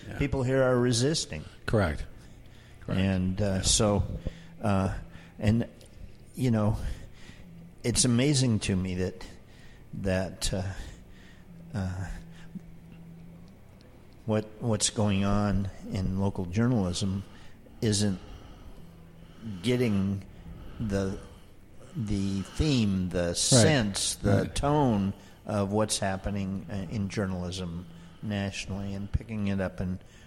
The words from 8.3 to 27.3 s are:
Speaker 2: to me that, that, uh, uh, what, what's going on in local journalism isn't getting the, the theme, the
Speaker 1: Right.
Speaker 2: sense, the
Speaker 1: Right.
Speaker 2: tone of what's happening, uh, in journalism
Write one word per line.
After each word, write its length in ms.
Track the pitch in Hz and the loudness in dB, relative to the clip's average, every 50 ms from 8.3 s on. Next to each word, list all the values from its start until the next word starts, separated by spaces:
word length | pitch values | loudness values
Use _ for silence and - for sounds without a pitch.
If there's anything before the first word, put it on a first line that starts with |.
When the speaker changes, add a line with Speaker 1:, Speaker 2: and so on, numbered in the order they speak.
| 151 127 131 127 110 101 | 4 4 4 4 4 2
Speaker 2:
to 140 | - - 101 | 2 0 0
me 180 | 92 92 92 90 | 0 0 0 0
that, 280 | 92 92 92 - - - - - - - - - - - - - - - - - 110 98 | 0 -2 -2 -2 -6 -12 -14 -16 -18 -20 -20 -20 -20 -20 -20 -20 -20 -18 -14 -10 -4 0
that, 500 | 98 92 92 95 85 - - - - - | 0 2 2 0 -2 -4 -4 -2 -2 -2
uh, 100 | 95 92 95 92 - - - - - - - - - - - - - - - - - - - - | -2 -2 -4 -6 -8 -10 -12 -14 -16 -18 -18 -20 -20 -20 -20 -20 -20 -20 -18 -18 -18 -14 -8 -6
uh, 140 | 104 95 92 92 95 95 85 - - - - - - - - - - - - - - - - - - - - - - - - - - - - - - - - - - - - - - - - - - - | -4 -4 -4 -4 -4 -6 -6 -8 -8 -10 -12 -16 -16 -16 -14 -14 -14 -14 -14 -16 -18 -18 -18 -18 -18 -18 -18 -18 -18 -18 -18 -18 -18 -18 -20 -20 -20 -20 -20 -20 -20 -20 -20 -20 -20 -20 -20 -20 -10 -2
what, 200 | 113 107 107 107 - - - | 0 0 0 0 -2 -6 -4
what's 300 | - 120 107 104 - - | 0 0 2 2 2 0
going 340 | - 113 104 104 101 98 98 | 2 2 2 4 4 4 4
on 440 | 101 101 104 104 104 98 98 101 98 - - - 240 - | 4 4 4 4 4 2 2 0 -2 -6 -8 -10 -6 -4
in 280 | 98 92 95 95 95 | -2 0 0 0 2
local 240 | 98 101 - - 92 | 0 0 0 -2 -4
journalism 800 | 87 87 107 117 120 127 113 95 87 87 - 104 98 95 98 98 - - - - - - - - - - - | -2 0 2 2 4 4 2 2 0 0 0 0 0 -2 -2 -4 -8 -14 -18 -18 -18 -18 -18 -20 -20 -8 -2
isn't 380 | - 110 104 98 104 101 95 90 - - - - - - - - - - - - - - - - - - - - - - - - 110 113 101 90 85 | 0 2 2 2 2 0 0 -2 -6 -12 -16 -16 -16 -18 -18 -18 -16 -16 -16 -16 -16 -16 -18 -20 -20 -20 -20 -20 -20 -20 -18 -12 -10 -10 -8 -2 0
getting 600 | 117 123 123 127 117 104 98 95 98 101 98 - - - - - - - - - - - - | 2 2 4 4 4 4 4 2 2 0 -2 -4 -8 -14 -18 -16 -16 -14 -14 -14 -12 -8 -6
the, 400 | 120 107 101 98 98 95 101 - - - - - - - - - - - - - - - - | -2 0 0 2 2 0 -2 -6 -8 -14 -18 -20 -20 -20 -20 -20 -20 -20 -18 -18 -18 -10 -6
the 460 | 175 110 101 104 98 98 98 98 98 92 - - | -4 -2 0 0 0 2 0 0 -2 -4 -4 -2
theme, 540 | - 151 156 143 123 110 101 95 95 90 90 | 0 2 4 4 4 4 4 2 2 0 0
the 200 | 85 90 87 87 | 0 0 0 0
Speaker 1:
Right. 80 | 87 | 0
Speaker 2:
sense, 800 | - - - 139 123 107 - 151 139 110 104 98 - - - - | 0 4 6 8 8 10 8 8 4 2 2 0 -2 -2 -2 -2
the 140 | - - 101 104 101 | 0 2 2 4 4
Speaker 1:
Right. 160 | 92 87 - | 2 0 0
Speaker 2:
tone 580 | - - 143 147 156 143 127 113 101 98 98 101 - - - - - - | 0 2 4 4 4 4 4 4 4 2 0 -2 -4 -10 -18 -20 -14 -8
of 260 | - 107 104 101 95 101 | -4 0 0 0 2 2
what's 260 | 107 107 107 - - | 2 2 2 0 0
happening, 680 | 107 98 95 95 - 107 98 101 98 95 98 95 - - | 0 -2 -2 -2 -4 -4 -2 -2 -2 -2 -4 -4 -6 -6
uh, 220 | 101 98 95 - - | -6 -6 -6 -4 -2
in 140 | 110 98 95 | -2 -2 -2
journalism 800 | - 113 101 95 | 0 -2 -2 0